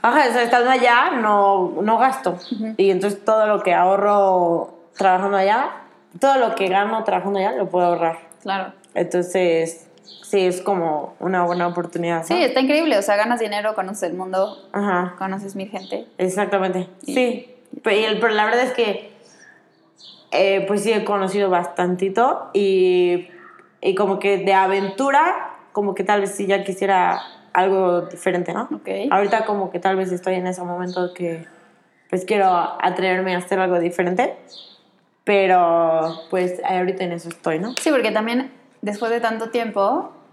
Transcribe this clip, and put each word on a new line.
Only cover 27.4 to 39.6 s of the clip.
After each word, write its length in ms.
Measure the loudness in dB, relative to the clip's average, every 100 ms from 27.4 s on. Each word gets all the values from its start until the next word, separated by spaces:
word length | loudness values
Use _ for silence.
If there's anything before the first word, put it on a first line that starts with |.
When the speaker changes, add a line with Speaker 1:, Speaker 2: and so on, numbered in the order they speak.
| -4
Speaker 1:
algo 500 | 0 2 2 2 0
diferente, 500 | -2 -4 -2 -2 -2
¿no? 160 | -6 -6
Speaker 2:
Ok. 160 | -8 -8 -6 0
Speaker 1:
Ahorita 320 | 0 2 0
como 260 | 0 -4 -4
que 80 | -4
tal 160 | -2 0
vez 140 | -2
estoy 240 | -4 -2
en 120 | -2 -4
ese 140 | -6
momento 520 | -8 -6 -6 -4 -6
que, 320 | -4 -8 -8 -14 -20 _ _ _ _ _
pues, 160 | -6
quiero 240 | 0 2 4 2 0 -2
atreverme 520 | -2 0 0 0 -2 -4
a 20 |
hacer 200 | -2 -2
algo 180 | 0 0
diferente, 580 | 0 -2 -2 0 -2 -4 -18 -20 -20 -20 _ _ _ _
pero, 960 | 0 2 4 4 4 4 2 2 -2 -6 -6
pues, 300 | -2 -2 -2
ahorita 400 | -2 0 0 -2
en 80 | -4
eso 160 | -6 -10
estoy, 300 | -6 -4 -2
¿no? 140 | -4 -2
Speaker 2:
Sí, 100 | 0
porque 200 | 0 0
también 420 | -2 -2 -2 -4 -12 _ _
después 280 | -8 -6 -2
de 80 | -2
tanto 300 | -2 -4 -4
tiempo 600 | -4